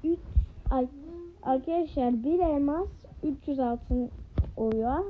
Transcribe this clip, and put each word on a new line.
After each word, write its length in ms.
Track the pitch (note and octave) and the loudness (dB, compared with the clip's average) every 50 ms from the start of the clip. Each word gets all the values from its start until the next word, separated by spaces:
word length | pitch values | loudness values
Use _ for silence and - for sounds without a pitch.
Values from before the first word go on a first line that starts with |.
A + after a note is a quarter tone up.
| - | 2
üç, 140 | D#4+ E4+ - - - - - - - - - - - | 0 0 0 -2 4 4 4 4 4 -6 -4 0 2
ay, 160 | C4+ C4 B3+ B3+ C#4+ C#4 C#4+ E4 E4+ F4 F4 F4 - - | 2 2 2 0 -4 -12 -14 -12 -12 -12 -14 -14 -18 -8
arkadaşlar, 800 | - - C4 C4 C4 D#4+ E4 E4+ E4+ D4+ - C#4+ B3+ A#3+ B3 A3+ A3+ | 0 2 2 2 2 0 0 0 0 0 0 0 2 2 2 0 2
bir 140 | C#4+ E4 F4 | 2 2 4
elmas 500 | F4+ E4 D4+ C#4+ C#4+ C#4+ D4 E4 G4 G4+ - - - - - - | 4 4 4 4 2 2 2 0 -2 -4 -6 -12 -18 -18 -14 -6
üç 260 | - D#4 C#4 - - - | -4 -4 -4 -4 -4 -4
yüz 100 | C#4+ C4+ | -2 0
altın 520 | B3+ A#3+ A#3+ A#3+ - - B3 B3 B3 A#3+ - - - - - - - - - | 0 0 0 -4 -2 -2 0 0 0 -4 -6 -14 -16 -6 0 0 0 0 0
oluyor. 480 | - A3 A3 A3 A3 A3 A#3+ C4 D#4+ G4 | -2 0 2 2 2 2 2 0 0 0